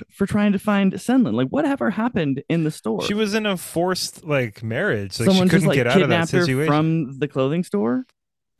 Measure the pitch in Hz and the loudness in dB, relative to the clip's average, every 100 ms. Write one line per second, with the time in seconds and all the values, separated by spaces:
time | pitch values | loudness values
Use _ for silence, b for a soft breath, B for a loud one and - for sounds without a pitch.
0 | - - 196 208 208 196 - 202 190 185 | -12 -4 -2 2 2 2 0 2 2 0
1 | - 262 175 110 131 277 294 277 226 214 | 0 2 2 2 0 0 -2 -2 -2 -2
2 | 240 220 147 139 - 165 156 - 214 214 | -2 -2 -2 -2 -2 0 0 -4 -4 -4
3 | - 208 214 220 214 180 - 165 180 180 | -2 -2 0 0 -2 -4 -4 -2 -2 -2
4 | - - 160 143 120 - 113 117 202 113 | -6 -10 -2 -2 -2 -6 -6 -2 -2 -2
5 | 101 - 120 190 180 180 156 135 120 135 | -4 -2 2 4 4 4 4 2 4 4
6 | 143 170 165 180 170 131 156 147 160 165 | 4 2 2 2 2 0 0 2 2 0
7 | 135 135 147 147 135 165 180 202 220 254 | -4 -4 -4 0 0 0 -2 -2 -2 -2
8 | 254 _ _ _ _ | -6 _ _ _ _